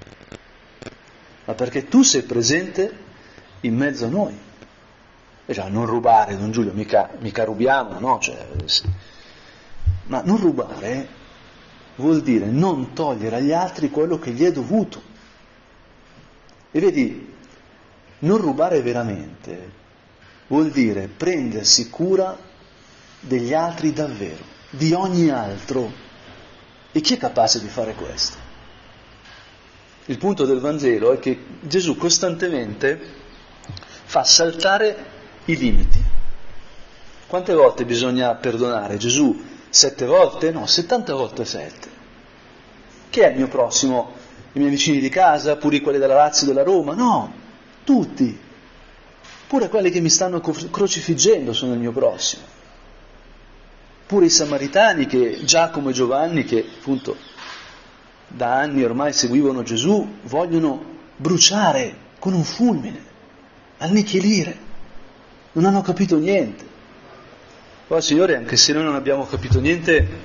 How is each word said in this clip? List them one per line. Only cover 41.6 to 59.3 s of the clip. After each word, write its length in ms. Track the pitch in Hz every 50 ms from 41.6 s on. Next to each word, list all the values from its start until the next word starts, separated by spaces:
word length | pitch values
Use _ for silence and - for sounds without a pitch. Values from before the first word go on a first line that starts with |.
| 73 76 - - - - - - - - - - - - - - - - - - - - - - - - - - - -
Chi 120 | - 247
è 80 | 202 151
il 80 | 127 131
mio 100 | 135 127
prossimo? 640 | - 143 120 113 - - 139 131 127 120 117 - - - - - - - - -
I 80 | - 135
miei 100 | 143 143
vicini 300 | 143 139 - 165 147 139
di 100 | 135 131
casa, 460 | 131 180 185 170 151 147 135 151 147
pure 260 | 147 - 147 143 143
quelli 160 | 143 151 139 139
della 160 | 135 135 131
Lazio 320 | 143 147 147 147 - 143
e 40 | 139
della 120 | 131 139
Roma? 320 | 139 180 196 175 156 143 160
No, 400 | 214 254 240 202 139 107 - - - - - - - - - - - -
tutti. 560 | - 277 226 165 - - - 131 113 101 - - - - - - - - - - - - - - - - - - - - - - -
Pure 200 | 277 269 214 170
quelli 220 | - 214 196 180
che 100 | 175 180
mi 100 | 170 160
stanno 320 | - - 185 185 180 165
cro-, 280 | - 165 151 160 165 180
crocifiggendo 840 | - 208 202 190 - 165 - - 165 131 - 208 220 170 135 120 113
sono 200 | - 135 127 120
il 60 | 117
mio 120 | 117 117
prossimo. 600 | 113 135 127 117 92 90 - - - - - - - - - - - - - - - - - - - - - - - - - - - - - - - - - - - - -
Pure 200 | - 196 202 175
i 40 | 165
samaritani, 800 | 160 - 156 147 147 135 139 139 - 190 220 220 185 156 131 131
che 320 | 131 127 123 113 - - 147
Giacomo 460 | 139 160 165 165 160 - 151 139 135
e 40 | 127
Giovanni, 500 | 127 127 117 131 139 156 170 170 147 120
che 200 | - 120 110 - - - -
appunto 380 | - 139 135 123 - - - - - - - - - - - - - - - - - - - - - - - - - -
da 300 | - 123 123 120 127 135
anni 240 | 143 151 143 135 127
ormai 300 | 117 117 131 143 147 139
seguivano 500 | - - 117